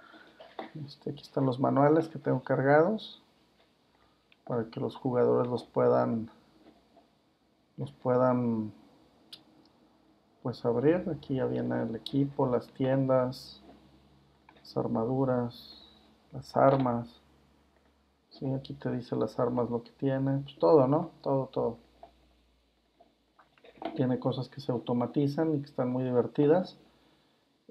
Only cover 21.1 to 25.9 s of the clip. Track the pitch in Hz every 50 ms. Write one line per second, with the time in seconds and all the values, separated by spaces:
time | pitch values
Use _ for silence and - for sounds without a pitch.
21.1 | - - - 143 139 135 127 - - 131 123 117 117 - _ _ _ _ - -
22.1 | _ _ _ _ _ _ _ _ _ _ _ _ _ _ _ _ _ _ - _
23.1 | _ _ _ _ _ _ _ _ _ _ - - _ - - - - 151 127 123
24.1 | 123 120 - 131 120 135 120 - - 135 - - 123 113 - - 123 120 120 120
25.1 | - 151 143 143 139 170 160 160 151 143 143 - - - 127 123